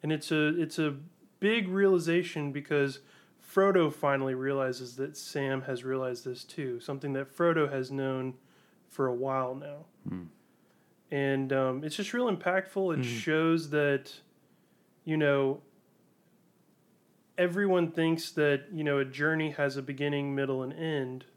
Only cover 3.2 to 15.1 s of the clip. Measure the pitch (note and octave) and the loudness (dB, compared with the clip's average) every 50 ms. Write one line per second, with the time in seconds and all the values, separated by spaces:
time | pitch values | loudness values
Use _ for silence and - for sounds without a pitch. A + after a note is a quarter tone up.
3.2 | _ _ _ _ - - - G3 G3 G3 F#3+ F3+ E3 D3+ D3 - - C#3+ C#3 C3+ | _ _ _ _ -20 -2 2 4 6 6 6 6 6 4 2 0 0 2 2 2
4.2 | C3+ C3+ C3 B2+ C3 C3+ C#3 C3+ C3+ C3 B2+ B2+ C3 B2 A#2+ B2+ C3+ D3 D3 - | 2 0 -2 -2 0 0 0 0 0 0 -2 -4 -8 -12 -8 -6 -8 -6 -6 -12
5.2 | - - - D3 C#3 C3+ C3+ C3+ C3 C3+ C3+ A#2+ A#2+ C3 C3 C3+ C3 B2+ B2 A#2+ | -14 -8 -4 -2 -2 0 -2 -2 -2 -4 -6 -6 -4 -4 -4 -2 -2 -4 -6 -6
6.2 | - C3 B2+ B2+ - - - - D3 C3 B2 A#2+ - - C#3+ C#3 C3+ C#3+ C#3 C3+ | -8 -8 -10 -10 -12 -16 -10 -8 -6 -6 -6 -6 -6 -8 -8 -6 -4 -4 -4 -4
7.2 | C#3 C3+ - - E3+ E3+ E3 D#3+ D3+ C#3+ C#3 C3+ C3 C3 C#3 C3+ C3+ C3+ C3 C3 | -4 -6 -2 2 4 4 4 4 2 2 0 -2 -4 -4 -4 -4 -2 -2 -2 -2
8.2 | C3 C3 B2+ - _ _ _ _ _ _ _ _ _ _ - - C3+ C3 B2 A#2+ | -4 -6 -8 -10 _ _ _ _ _ _ _ _ _ _ -4 -2 -2 -2 0 -2
9.2 | C3 C3+ C3+ C3+ C3 B2+ C3 C3+ D3 D3 C#3+ D3 D#3+ _ _ _ _ - - F#2 | -2 -2 0 0 -2 -2 -4 -8 -10 -14 -14 -16 -18 _ _ _ _ -8 -8 -8
10.2 | F2 E2 - _ _ _ _ _ _ _ _ _ _ _ _ _ _ _ - C#3+ | -10 -12 -18 _ _ _ _ _ _ _ _ _ _ _ _ _ _ _ -4 -2
11.2 | C#3 C#3 C3+ C3+ C3+ C3 C3+ C3+ C3+ C3 C3 C3+ D3+ D#3 D3+ - G#3 F#3+ - A#3+ | 0 0 0 0 0 0 0 0 2 0 -2 -2 -6 -6 -6 -6 -8 -4 -2 -2
12.2 | B3 A#3+ G3+ E3+ - F3+ F3+ F#3+ F#3 F#3+ - G3+ F#3+ F#3 E3 D3 B2+ A#2+ A#2+ A2+ | 0 0 -2 -2 0 0 0 0 -2 -2 -4 -2 -2 0 0 -2 -2 -2 -4 -4
13.2 | G#2+ - D#3 D#3 D#3+ E3 E3 E3 D#3 D3 C#3+ D3+ D3 C#3+ C#3 C3+ C3+ - - - | -2 0 2 4 4 4 4 2 0 0 0 2 2 4 2 0 -2 -6 -20 -20
14.2 | - _ _ _ _ _ _ _ _ _ _ _ _ _ _ _ _ - | -20 _ _ _ _ _ _ _ _ _ _ _ _ _ _ _ _ -2